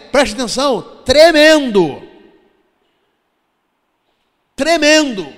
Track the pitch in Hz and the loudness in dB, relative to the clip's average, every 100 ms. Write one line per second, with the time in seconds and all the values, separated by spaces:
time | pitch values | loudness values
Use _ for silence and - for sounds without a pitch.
0 | - 269 254 214 226 233 285 208 - - | -6 -2 -2 -4 -8 -4 -4 -4 -8 -10
1 | - 269 330 302 311 311 262 202 160 113 | -2 4 4 4 4 2 0 0 -2 -4
2 | - - _ _ _ _ _ _ _ _ | -18 -20 _ _ _ _ _ _ _ _
3 | _ _ _ _ _ _ _ _ _ _ | _ _ _ _ _ _ _ _ _ _
4 | _ _ _ _ _ - 302 339 294 311 | _ _ _ _ _ -8 -4 -2 0 0
5 | 285 202 147 | 0 -6 -14